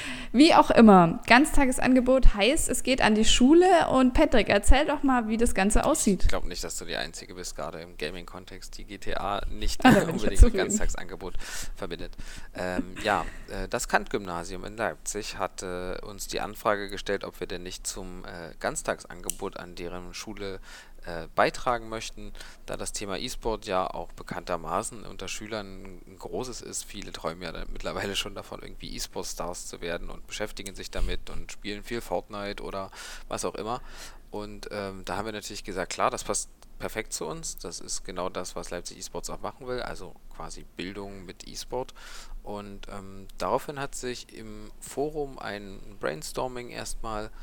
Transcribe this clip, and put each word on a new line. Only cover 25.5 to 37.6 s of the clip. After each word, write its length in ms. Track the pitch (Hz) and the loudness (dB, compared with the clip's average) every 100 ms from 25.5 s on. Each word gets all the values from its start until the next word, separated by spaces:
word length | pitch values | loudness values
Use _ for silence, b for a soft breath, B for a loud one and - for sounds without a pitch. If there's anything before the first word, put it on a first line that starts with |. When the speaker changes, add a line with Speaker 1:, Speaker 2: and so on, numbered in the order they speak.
| 110 98 95 95 90 - | -8 -10 -12 -14 -16 -18
Speaker 2:
ein 100 | 92 | -16
großes 440 | - 90 123 110 | -10 -8 -8 -10
ist. 220 | - - | -12 -12
Viele 280 | - 104 92 | -10 -12 -12
träumen 300 | - 82 85 | -8 -8 -6
ja 100 | 87 | -8
dann 140 | 80 - | -8 -8
mittlerweile 460 | - - 95 101 95 | -6 -6 -6 -4 -4
schon 180 | 104 | -6
davon, 280 | 104 - 98 | -10 -14 -14
irgendwie 340 | - - 87 - | -14 -14 -12 -10
E-Sport-Stars 680 | - 98 95 - 170 90 - | -10 -8 -8 -8 -8 -8 -12
zu 160 | 98 | -10
werden 260 | 85 85 87 | -6 -6 -8
und 180 | - - | -12 -10
beschäftigen 480 | - 104 - 98 | -8 -8 -8 -12
sich 160 | 92 92 | -12 -8
damit 380 | 95 - 92 - | 0 0 0 -4
und 240 | - - | -6 -6
spielen 300 | - 98 104 | -8 -8 -8
viel 180 | - 117 | -6 -8
Fortnite 600 | - 90 - 104 101 101 | -4 -4 -4 -8 -8 -8
oder 280 | 110 98 95 - B B B | -8 -8 -8 -12 B B B
was 160 | 107 | -4
auch 100 | 92 | -4
immer. 280 | - 107 123 - B B B B | -4 -6 -6 -8 B B B B
Und, 380 | 104 104 104 - | -12 -12 -12 -10
ähm, 320 | 104 98 95 | -8 -8 -8
da 120 | 92 95 | -6 -6
haben 100 | 110 | -6
wir 60 | |
natürlich 300 | 104 - 104 | -8 -10 -12
gesagt, 300 | - 90 - | -8 -6 -6
klar, 180 | - 107 | 0 0
das 140 | 120 | 0
passt 240 | - 104 - - - - | -4 -4 -6 -12 -20 -10
perfekt 340 | 95 110 113 | -8 -6 -8
zu 140 | - 156 | -8 -8
uns. 320 | 165 160 | -8 -10
Das 220 | - | -10